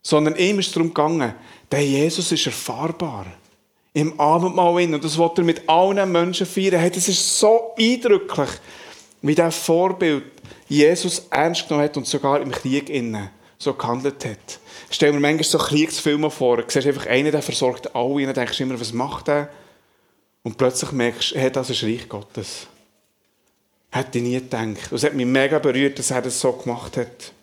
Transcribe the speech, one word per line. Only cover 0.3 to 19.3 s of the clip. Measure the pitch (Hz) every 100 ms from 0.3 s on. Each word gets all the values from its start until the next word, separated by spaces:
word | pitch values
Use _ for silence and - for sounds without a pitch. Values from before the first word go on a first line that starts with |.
ihm | 156 185 202
ist | 185
es |
darum | 175 165
gegangen, | 165 151 165 120 104 - - _
der | 139
Jesus | 143 135 160 165 170
ist | 160
erfahrbar. | - - - 120 160 165 165 110 90 87 _ _ _ _ _
Im | - 156 156
Abendmahl | 151 165 180 175 175 175
innen. | 175
Und | 147
das | 156 151
will | 170
er | 170
mit | 170 165 -
allen | 165 190 202 190
Menschen | 170 175 180 185
feiern. | - 190 180
Hey, | 175
das | 180 190
ist | 185 - -
so | 214 226 226 -
eindrücklich, | 226 247 240 202 - - 139 - - - - - - _
wie | 147
der | 151 165
Vorbild | - - 165 185 185 170 143 - - - - _
Jesus | 143 147 175 180 - -
ernst | 135 165 165 -
genommen | 151
hat | 147 147
und | 123
sogar | 139 139 143
im | 135
Krieg | 120 131 139 139
innen | 147 117 107 95 - _ _
so | 143
gehandelt | - 123 123 139 143
hat. | 113 104 - - - - -
Stell | - 147
mir | 147
manchmal | 147 156
so | - 160
Kriegsfilme | - 151 156 - 156 147 151
vor. | - 127 117
Du | 113
siehst | 139 135
einfach | 135
einen, | - 127 151
der | 147
versorgt | - 123 131 120 -
alle. | - 123
Und | 143
dann | 135
denkst | 131 120 -
du |
immer, | 131 123
was | 113
macht | 113 139 120
der? | -